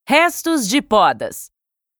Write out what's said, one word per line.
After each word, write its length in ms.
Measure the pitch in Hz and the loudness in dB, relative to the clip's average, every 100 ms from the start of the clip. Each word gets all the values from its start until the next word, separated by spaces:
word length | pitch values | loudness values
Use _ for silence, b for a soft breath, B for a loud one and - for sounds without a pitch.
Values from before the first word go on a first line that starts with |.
| - | 0
Restos 580 | 294 339 - 320 320 202 | 2 2 -2 -2 -2 0
de 160 | 277 | -2
podas. 680 | - 214 160 117 120 - - _ _ _ _ | 0 2 2 0 -6 -12 -18 _ _ _ _